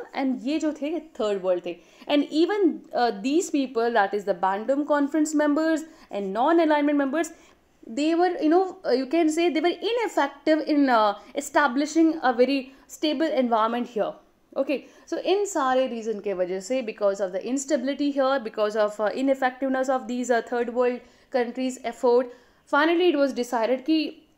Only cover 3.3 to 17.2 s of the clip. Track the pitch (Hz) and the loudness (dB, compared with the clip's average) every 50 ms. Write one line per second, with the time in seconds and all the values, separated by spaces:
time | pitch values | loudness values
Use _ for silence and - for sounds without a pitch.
3.3 | 294 339 - - - 285 269 254 - 226 233 240 233 220 196 196 208 208 180 202 | 0 0 0 0 -2 -2 -2 -2 -2 -2 -2 2 2 2 2 2 0 -2 -2 -2
4.3 | 190 175 190 190 196 202 220 233 277 285 294 294 294 294 285 277 - 311 302 311 | -2 0 0 -2 -2 -2 -2 -2 -2 -2 0 0 0 0 0 0 0 0 0 0
5.3 | 311 294 294 294 285 311 311 320 320 285 320 - - - - _ - 202 202 190 | 0 0 2 2 2 2 2 0 0 -2 -4 -10 -18 -20 -18 _ -8 -8 -6 -4
6.3 | 190 220 254 311 339 339 330 302 302 294 285 294 294 285 277 269 254 320 330 - | -2 0 2 2 4 4 4 4 2 2 2 2 2 0 0 0 0 -2 -2 -4
7.3 | - - - - _ _ _ _ _ _ - - 226 277 294 320 330 330 359 359 | -8 -16 -20 -20 _ _ _ _ _ _ -20 -10 -6 -2 0 0 2 2 2 0
8.3 | 349 - 311 302 330 370 381 370 349 - - - 247 262 269 254 320 339 339 311 | 0 0 2 2 4 4 2 0 -6 -6 -2 0 0 0 0 0 0 2 2 2
9.3 | 302 339 339 349 262 311 294 349 - - - 415 466 494 440 370 - 320 285 277 | 2 2 0 2 2 2 0 0 -2 -2 -4 -2 -2 -2 -2 -2 0 0 -2 -2
10.3 | - - - 320 311 311 285 - 302 285 285 262 240 220 214 208 202 - - - | -4 -2 0 2 2 2 2 0 2 2 4 4 4 4 4 2 0 -2 -10 -8
11.3 | - - - - - 320 294 277 240 277 294 294 - 320 330 320 311 320 - 254 | -8 -8 -8 0 2 2 2 4 2 0 -2 0 2 4 4 4 2 2 0 0
12.3 | 240 233 254 262 277 269 254 - - - _ - - - 320 302 294 262 320 311 | 4 4 2 2 2 -2 -4 -6 -16 -20 _ -20 -8 -4 -2 -2 0 0 0 0
13.3 | - 262 254 233 233 214 220 226 233 247 240 - - 208 180 156 - - _ _ | 2 0 2 2 2 2 2 2 0 -4 -6 -4 -4 -4 -4 -4 -4 -10 _ _
14.3 | _ _ _ _ - - 269 - 285 - - - - - - - 339 - - 320 | _ _ _ _ -6 -4 -2 -2 -4 -4 -6 -12 -20 -20 -10 -8 -8 -4 0 0
15.3 | 370 403 403 381 - 311 269 262 262 262 262 240 233 233 214 226 220 202 - 202 | 0 0 0 -2 -2 0 0 2 2 2 0 0 -4 -6 -6 -6 -6 -4 -4 -4
16.3 | 190 180 185 175 185 190 190 - 254 262 240 214 208 - 208 202 196 196 | -2 -2 -2 -2 -2 -6 -4 -4 -4 -4 -4 -6 -4 0 0 0 0 0